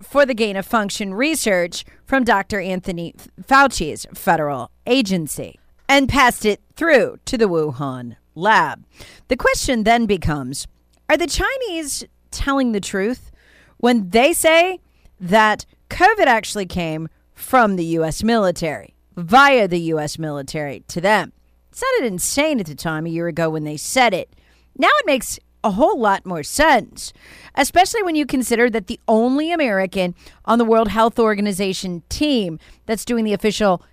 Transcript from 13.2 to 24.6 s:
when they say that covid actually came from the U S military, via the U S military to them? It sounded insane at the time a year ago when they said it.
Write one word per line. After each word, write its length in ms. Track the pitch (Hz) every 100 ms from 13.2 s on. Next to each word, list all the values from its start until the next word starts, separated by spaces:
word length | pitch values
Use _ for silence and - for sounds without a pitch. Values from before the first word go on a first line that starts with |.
| - - _ _ _ -
when 320 | 240 240 185
they 220 | 220 285
say 480 | 339 320 320 370 359 _ _ _ -
that 460 | 175 220 214 208 - _ -
covid 340 | - 370 427
actually 400 | 294 226 - 214
came 440 | 185 180 165 156 160 _ _
from 420 | - - 254 214 185
the 80 |
U 200 | 165 165
S 180 | 160 139
military, 720 | 220 233 190 165 165 117 - _ _ -
via 520 | 170 247 277 254 190
the 120 | 175
U 180 | 165 156
S 200 | 151 -
military 640 | 156 143 139 160 143 117 -
to 100 | 175
them? 360 | 185 208 160 _ _ _ _
It 60 | -
sounded 340 | 523 494 240
insane 480 | 180 - 277 311 262
at 60 |
the 100 | 156
time 300 | 147 170 156
a 60 | 165
year 180 | 165 170
ago 220 | 160 160
when 140 | 156
they 120 | 151 147
said 380 | - 254 240
it. 200 | 175 - _ _ _